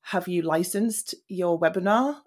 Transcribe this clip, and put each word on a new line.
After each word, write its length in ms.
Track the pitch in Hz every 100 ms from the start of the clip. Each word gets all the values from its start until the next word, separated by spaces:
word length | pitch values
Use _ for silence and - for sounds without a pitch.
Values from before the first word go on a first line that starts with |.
have 260 | - 190 185
you 140 | 175
licensed 720 | 165 160 180 202 226 214 - - _
your 300 | 185 175 170
webinar? 580 | 165 190 190 220 269 285